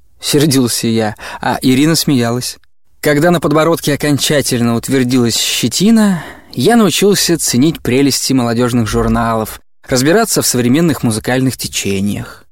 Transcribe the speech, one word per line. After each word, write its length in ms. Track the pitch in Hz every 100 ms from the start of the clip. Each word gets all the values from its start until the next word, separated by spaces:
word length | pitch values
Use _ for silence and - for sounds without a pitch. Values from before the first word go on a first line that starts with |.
| _ _
сердился 680 | - 147 147 131 123 - 117
я, 260 | 113 107 107 - -
а 200 | - 120
Ирина 320 | 131 127 151
смеялась. 640 | 160 - 135 117 123 - - _ _ _ _
Когда 300 | 147 147 170
на 80 | 170
подбородке 560 | 165 147 160 165 -
окончательно 800 | 139 147 139 - 151 127 123 120
утвердилась 640 | 117 - 135 123 127 117 -
щетина, 880 | - - 127 - 196 226 208 175 - - -
я 220 | - 139
научился 640 | 233 208 - 196 190 - 170
ценить 420 | - 120 151 147
прелести 520 | - 123 143 123 -
молодёжных 560 | 135 120 113 123 120 107
журналов, 720 | 117 113 113 113 113 107 - - - -
разбираться 540 | 131 135 190 226 -
в 40 | 123
современных 560 | 123 120 139 170 131
музыкальных 540 | 120 110 117 127 131 -
течениях. 880 | - - 98 98 101 104 120 - -